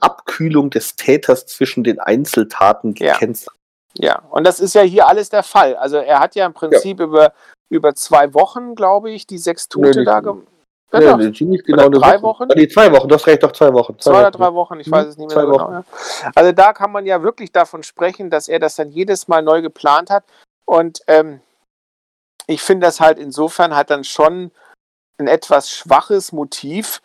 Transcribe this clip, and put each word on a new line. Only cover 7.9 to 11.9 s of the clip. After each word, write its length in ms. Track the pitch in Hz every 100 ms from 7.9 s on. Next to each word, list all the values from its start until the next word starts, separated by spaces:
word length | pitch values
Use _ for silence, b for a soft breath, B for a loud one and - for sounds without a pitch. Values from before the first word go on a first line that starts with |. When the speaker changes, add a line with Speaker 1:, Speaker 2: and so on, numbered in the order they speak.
| -
Speaker 2:
zwei 360 | - 156 143
Wochen, 440 | 143 190 240 247 226
glaub 300 | 190 202 220
ich, 200 | 220 -
die 120 | 180
sechs 280 | 170 165 -
Speaker 1:
Nee, 80 | 147
Speaker 2:
Tote 160 | 143 135
Speaker 1:
nicht 100 | 120
Speaker 2:
da 140 | 107
Speaker 1:
so. 120 | 104
Speaker 2:
gem-, 120 | 98 _ _ _ _ _
Speaker 1:
Nee, 120 | 220
Speaker 2:
ja, 60 | 151
doch. 60 | 113
Speaker 1:
nee, 140 | 107
die 140 | 107
nicht 200 | 165 185 -
Speaker 2:
Oder 80 | 147
Speaker 1:
genau 100 |
eine 120 | 139